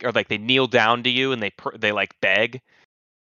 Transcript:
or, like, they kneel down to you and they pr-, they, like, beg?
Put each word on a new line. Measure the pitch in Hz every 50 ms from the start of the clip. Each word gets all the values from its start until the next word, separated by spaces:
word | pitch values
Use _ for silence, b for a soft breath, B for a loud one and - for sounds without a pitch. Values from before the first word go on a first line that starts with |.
| -
or, | 123
like, | 110 113 101 -
they | 110 104
kneel | 107 120 131 131 131 117
down | 123 120 110 113 120 120 117
to | 127
you | 120 127 131 135
and | 131 117
they | 107 98
pr-, | - - - - - 113
they, | 110 104
like, | 104 101 98 - - _
beg? | - 98 95 101 117 120 120 127 - _ _ _ _ _ _ _ _ _ _ _